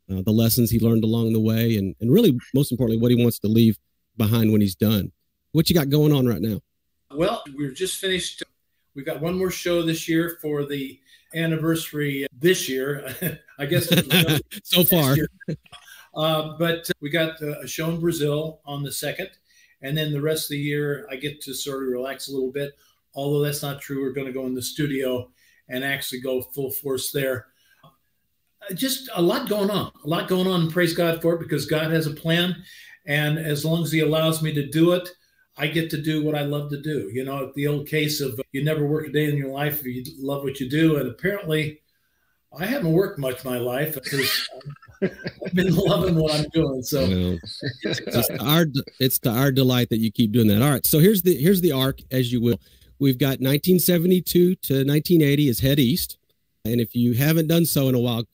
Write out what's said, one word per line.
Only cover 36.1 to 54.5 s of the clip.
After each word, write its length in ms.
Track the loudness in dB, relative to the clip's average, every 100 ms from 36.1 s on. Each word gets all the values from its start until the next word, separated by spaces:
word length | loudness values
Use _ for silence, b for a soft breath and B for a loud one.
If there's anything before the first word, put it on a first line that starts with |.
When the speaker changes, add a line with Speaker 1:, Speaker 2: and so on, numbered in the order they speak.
| 0
Speaker 2:
what 100 | 0 -2
I 60 |
love 280 | -2 -4 -6
to 100 | -8
do. 300 | -6 -6 -6
You 120 | -6
know, 280 | -6 -6 -8
the 120 | -4 -2
old 200 | -2 -2
case 320 | -2 0 -2
of, 180 | -4 -6
uh, 40 | -8
you 120 | -4
never 220 | -2 0 0
work 200 | -2 -2
a 40 |
day 160 | 0 0
in 80 | 0
your 140 | -4
life 280 | -4 -4 -4
if 60 | -8
you 180 | -10 -10 -8
love 240 | -6 -4
what 160 | -6 -6
you 80 | -2
do, 260 | 2 4 2
and 120 | -2
apparently 720 | -4 -4 -4 -2 -2 -2 -8 _ _ _ _ _ _ _ -8
I 60 | -4
haven't 260 | -2 2
worked 260 | 2 2 -2
much 260 | -6 -6
in 60 | -6
my 80 | -4
life 360 | -4 -2 -4
because 540 | -6 -6 -2 -2 -2 -6 -12
<laughs> 400 | -16 -18 -20 -6
I've 520 | -6 -6 -12 -12 -4
been 200 | 0 2
loving 400 | 2 2 2 2 0
what 180 | 0
I'm 120 | 0 -2
doing. 300 | 0 0 -2
So 180 | -4 -2 0
Speaker 1:
Well, 300 | 0 0 -4 -8 -10 -10 -6
Speaker 2:
it's 180 | -6 -6
Speaker 1:
it's 280 | -4 -2 -2
to 100 | -2
our, 220 | 0 2 2 -2 -6 -2
it's 180 | -2 0
to 100 | -2
our 220 | 0 2
delight 380 | 2 2 2 0
that 80 | 0
you 120 | 0
keep 220 | 2 2
doing 140 | 4 4
that. 140 | 4
All 80 | 4
right. 140 | 2 2
So 120 | 6
here's 240 | 6 6
the, 120 | 2 2
here's 240 | 4 4
the 120 | 2
arc, 280 | 2 0 -2 -4
as 220 | -2 0
you 80 | 2
will. 200 | 2 0 b b b b
We've 180 | 2 4
got 220 | 2 0
nineteen 380 | 0 2 4 4
seventy-two 800 | 4 2 4 2 4 4 4